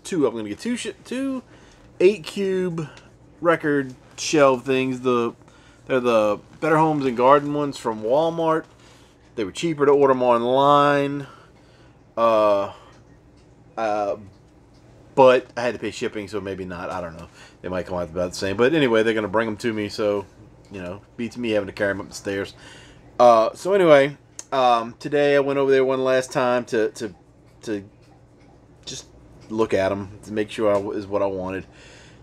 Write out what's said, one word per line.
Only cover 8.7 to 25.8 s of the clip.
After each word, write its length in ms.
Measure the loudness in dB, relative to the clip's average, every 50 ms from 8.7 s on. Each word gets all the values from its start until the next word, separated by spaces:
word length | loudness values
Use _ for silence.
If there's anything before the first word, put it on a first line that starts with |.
| -20 _ -20 -20 -20 -20 -20 _ _ _ _ _ _
They 80 | -8 -6
were 80 | -6
cheaper 340 | -6 -6 -4 -4 -2 2 2
to 60 | 4
order 220 | 4 4 4 4 2
'em 100 | 2 2
online. 1040 | 2 2 2 2 2 2 4 4 6 6 6 4 4 2 0 -2 -2 -6 -8 -12 -14 -18 -20 -20 -20 _ _ _ _ _ _ -20 -20 _ _ _ _ _ 0
Uh, 540 | 2 2 4 4 4 2 2 0 -2 -6 -10 -16 -20 -20 -20 -20 -20 _ -20 -20 _ _ _ _ _ _ -20 _ _ -18 -8 -6
uh, 380 | -4 -4 -2 -2 -2 -4 -4 -8 -10 -20 -20 -20 _ _ _ -20 _ _ _ -20 _ -20 -20 -20 -20 -6 4
but 320 | 6 8 8 8 6 2 -4 -10
I 60 | -6
had 140 | -6 -4 -6
to 40 | -4
pay 120 | -8 -8
shipping, 360 | -8 -6 -6 -6 -6 -8 -12 -8
so 140 | -8 -8
maybe 240 | -8 -8 -8 -8 -8
not. 240 | -10 -10 -10 -8 -8
I 100 | -8 -8
don't 160 | -8 -10 -12
know. 120 | -16 -18 -20 -20 -20 -20 -20 -20 _
They 80 | -12 -8
might 160 | -6 -6 -6
come 100 | -6 -6
out 140 | -6 -6 -6
about 220 | -6 -6 -6 -6
the 40 | -6
same. 220 | -6 -6 -6 0 2
But 160 | 2 2 4
anyway, 300 | 2 2 2 2 2 2
they're 100 | 2 0
gonna 140 | -2 -4 -2
bring 200 | -2 -2 -2 -2
'em 100 | -6 -6
to 140 | -6 -6
me, 160 | -4 -4 -6 -8
so, 380 | -6 -4 -2 -2 -2 -2 -6 -10 -18 -20 -20 -20 _ _ -20 -18
you 100 | -16 -14
know, 200 | -12 -12 -12 -14 -18 _ _
beats 220 | -10 -10 -10 -8 -8
me 140 | -6 -2
having 160 | -2 -2 -4 -4
to 60 | -6
carry 180 | -4 -4 -4
'em 100 | -4 -6
up 80 | -10 -14
the 60 | -16
stairs. 400 | -12 -10 -8 -6 -6 -8 -8 -12 -20 -20 -20 -20 -20 -20 -20 -20 -20 -20 -20 0 4
Uh, 340 | 6 6 8 6 4 2 -2
so 200 | -6 -4 0 2
anyway, 440 | 4 6 8 8 8 6 4 0 -10 _ _ _ -20 -14 -6
um, 440 | -2 2 2 4 4 2 0 -4 -12 -12
today 380 | -10 -4 0 0 2 4 4
I 60 | 2
went 180 | 2 2 0 0
over 100 | 2 2
there 160 | 4 4